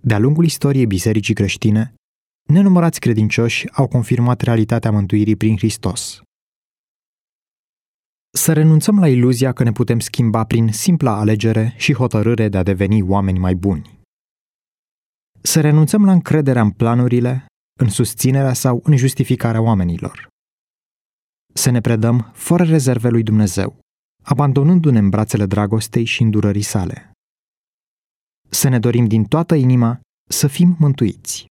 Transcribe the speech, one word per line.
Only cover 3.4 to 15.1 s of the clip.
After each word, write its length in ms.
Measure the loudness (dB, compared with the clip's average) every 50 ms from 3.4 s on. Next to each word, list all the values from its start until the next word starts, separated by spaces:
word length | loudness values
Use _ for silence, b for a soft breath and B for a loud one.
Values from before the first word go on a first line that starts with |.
| 2 2 -2 -4 -8 -6
au 200 | -2 -2 -2 0
confirmat 520 | 0 -2 0 0 0 2 2 0 0 0
realitatea 500 | 0 0 2 2 2 2 0 -2 0 0
mântuirii 460 | 0 0 0 0 0 0 2 2 0
prin 200 | 0 0 0 0
Hristos. 640 | 0 0 -2 -4 -2 -6 -6 -6 -6 -10 -12 -16 -18 _ _ _ _ _ _ _ _ _ _ _ _ _ _ _ _ _ _ _ _ _ _ _ _ _ _ _ _ _ _ _ _ _ _ _ _ _ _ _ _ _ _
Să 220 | _ -4 -2 0
renunțăm 460 | 0 2 4 4 4 4 2 2 0 2
la 100 | 2 2
iluzia 440 | 2 2 2 0 0 0 -2 -2
că 100 | -2 -2
ne 100 | -2 -2
putem 280 | 0 -2 -2 -2 -2 -2
schimba 440 | -2 -6 -4 -2 -2 0 0 -2 -2
prin 280 | -2 -2 0 0 0
simpla 460 | -2 -2 -2 0 0 0 0 -2 -2 0
alegere 560 | 0 0 0 0 0 -2 0 0 -2 -4 -4
și 180 | -4 -4 -2 -2
hotărâre 540 | 0 -2 -2 0 0 0 0 0 0 -2 -2
de 80 | 0
a 60 | -2
deveni 400 | -2 -2 0 -2 0 0 0 0
oameni 360 | 0 0 0 0 0 -2 -2 -2
mai 160 | -2 -2 -2
buni. 380 | -2 -2 -4 -4 -4 -8 -14 -20 _ _ _ _ _ _ _ _ _ _ _ _ _ _ _ _ _ _ _ _ _ _ _